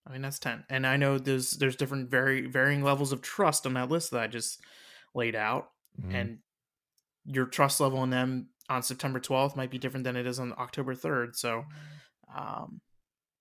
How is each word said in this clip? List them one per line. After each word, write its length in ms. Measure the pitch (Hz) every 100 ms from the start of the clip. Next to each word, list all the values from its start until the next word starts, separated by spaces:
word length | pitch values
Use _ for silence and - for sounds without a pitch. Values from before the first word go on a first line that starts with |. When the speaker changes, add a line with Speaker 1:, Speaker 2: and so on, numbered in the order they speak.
| -
Speaker 1:
I 60 |
mean, 80 | 131
that's 160 | 135 139
ten. 260 | 131 113 -
And 160 | 135 131
I 100 | 139
know 200 | 139 139
there's, 340 | 135 131 127
there's 240 | - 135 123
different 360 | 135 139 127
vari-, 340 | 127 135 131 127
varying 380 | 127 135 143
levels 280 | 139 139 135
of 100 | 131
trust 440 | - - 180 147 131
on 80 |
that 160 | 127 127
list 220 | 165 -
that 100 | 123
I 60 | 110
just 340 | 117 - - - - - - - 127
laid 200 | 117 113
out. 360 | 107 139 - _ _ -
Speaker 2:
Mm-hmm. 160 | 92 120
Speaker 1:
And 220 | 117 113 _ _ _ _ _ _ _ _ 147
your 220 | 131 127
trust 320 | - 139 -
level 240 | 135 131
in 80 | 127
them 380 | 127 127 127 - _ -
on 140 | 127
September 360 | - 131 139 127
twelfth 360 | - 131 139 139
might 160 | 131
be 80 | 127
different 240 | 131 135
than 120 | 127 123
it 120 | 123
is 120 | 123
on 140 | 123 -
October 360 | 123 - 131
third. 420 | 127 156 131 120 -
So, 300 | 120 113 147 - - - - _ - -
um, 460 | 101 - - - - _ _ _ _ _